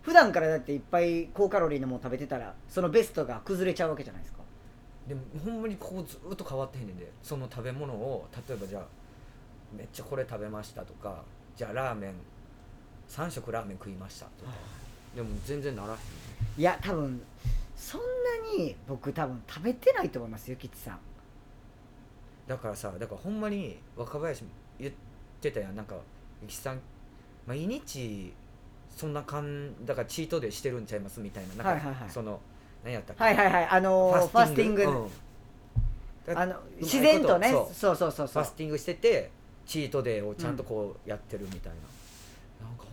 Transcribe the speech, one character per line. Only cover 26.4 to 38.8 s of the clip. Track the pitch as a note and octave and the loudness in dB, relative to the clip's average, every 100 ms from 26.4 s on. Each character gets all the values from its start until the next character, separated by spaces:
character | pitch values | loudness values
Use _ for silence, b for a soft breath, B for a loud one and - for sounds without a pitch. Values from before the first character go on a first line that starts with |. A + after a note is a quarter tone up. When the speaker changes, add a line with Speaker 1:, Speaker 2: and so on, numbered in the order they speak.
Speaker 2:
ゆ | - | -14
き | - | -8
さ | C#3 | -6
ん、 | C3 - - - B B - - | -8 -12 -20 -20 B B -16 -8
毎 | C3+ F3 | -4 -2
日、 | C#4 - C3+ A#2 G2+ F2+ - - - - - - | -4 -6 -8 -6 -6 -8 -12 -20 -20 -20 -20 -18
そ | - D#3 | -8 -4
ん | |
な | D3 | -4
か | C#3+ D3 | -4 -6
ん、 | D3 C#3+ C#3+ - A#2 | -4 -6 -8 -10 -4
だ | |
か | C3 | -2
ら | A#2 | -2
チ | - | -4
ー | D#3+ | 0
ト | E3 | 0
デ | A#2 | 0
イ | |
し | - | -2
て | C3+ | -2
る | B2 | -2
ん | |
ち | G#2 | -4
ゃ | G#2+ | -6
い | |
ま | G2+ | -6
す | A#2 | -8
み | G2+ | -8
た | G#2 | -8
い | F#2+ | -10
な。 | |
な | G2 | -2
ん | |
か、 | F#3+ | 0
Speaker 1:
は | D#3 | 0
い | |
は | D3 | -2
い | |
は | C3 G#2+ | -6 -6
い。 | |
Speaker 2:
そ | B2 | -6
の、 | A2 G2+ - B B B | -6 -8 -12 B B B
何 | A#2+ | -6
や | A#2 | -6
っ | |
た | - | -8
っ | - | 4
け？ | |
Speaker 1:
は | A3+ | 6
い | G#3+ | 8
は | |
い | G3 | 8
は | F3+ | 6
い。 | E3 | 6
あ | F#3 | 6
の | F#3+ F#3 F#3 | 8 8 8
ー、 | F3+ F3 | 8 8
Speaker 2:
フ | - | 8
ァ | - | 8
ス | |
テ | D3+ A3 | 6 4
ィ | |
ン | |
グ？ | G3+ | 6
Speaker 1:
フ | F#3+ | 6
ァ | |
ス | |
テ | |
ィ | |
ン | C3 | 4
グ。 | |
Speaker 2:
う | G#2 - - - - - - - - - - - - | -2 -10 -16 -18 -20 -20 -2 2 2 0 -8 -12 -4
ん。 | |
だ | E3+ | 0
Speaker 1:
あ | F3+ | 0
の、 | |
Speaker 2:
う | F3+ | 0
ま | |
い | |
こ | - - | -10 -6
と、 | |
Speaker 1:
自 | D#3+ C4+ | 2 8
然 | D4 D#4 | 10 10
と | C4 F3+ | 8 8
ね。 | A3 | 8
Speaker 2:
そ | C4 G3+ | 6 2
う。 | |
Speaker 1:
そ | - G3+ | 2 4
う | E3+ | 4
そ | E3+ | 2
う | |
そ | - | 0
う | C#3 | 0
そ | D#3 | 0
う。 | |
Speaker 2:
フ | |
ァ | |
ス | C#3+ | -2
テ | - | -4
ィ | D#3 | -4
ン | |
グ | |
し | D3+ | -2